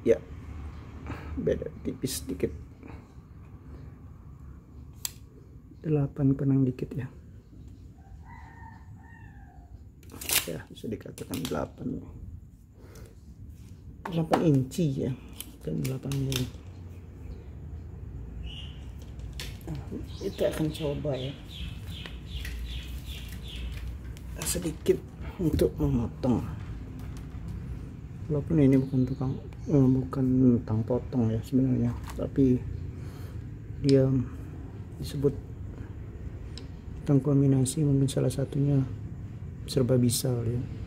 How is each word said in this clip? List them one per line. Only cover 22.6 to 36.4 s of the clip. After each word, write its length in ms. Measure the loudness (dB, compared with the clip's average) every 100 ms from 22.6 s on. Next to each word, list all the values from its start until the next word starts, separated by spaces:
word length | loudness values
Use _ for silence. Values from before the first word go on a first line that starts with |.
| -6 -6 -6 -8 -8 -10 -8 -10 -10 -8 -6 -6 -8 -8 -10 -10 -10 -4 -2
sedikit 560 | 0 -2 -2 2 2 0 -10 -10 0
untuk 320 | 2 6 4 6
memotong. 640 | 4 4 2 0 4 4 2 -6 -8 -8 -8 -8 -8 -8 -8 -8 -8 -6 -6 -6 -8 -10 -12 -10 -2
Walaupun 320 | 0 4 8
ini 160 | 10
bukan 320 | 8 6 2 2
tukang, 320 | 2 -2 -2 -6 -8 4
eh, 160 | 8 8
bukan 720 | 8 2 2 4 8 8 6 4
tang 160 | 0
potong 480 | 4 0 2 2 4
ya 80 | 2 2
sebenarnya, 480 | 4 4 4 2 0 -6 -4
tapi 400 | 0 6 6 6 0 -6 -6 -8 -10 -8 -10 -8 -10 -10 -10 0
dia 240 | 8 8 8 4 2 -6 -10 -10 -10 -10 -12 -8
disebut 320 | -6 2 2 0 -10 -10 -10 -10 -10 -10 -10 -8 -8 -8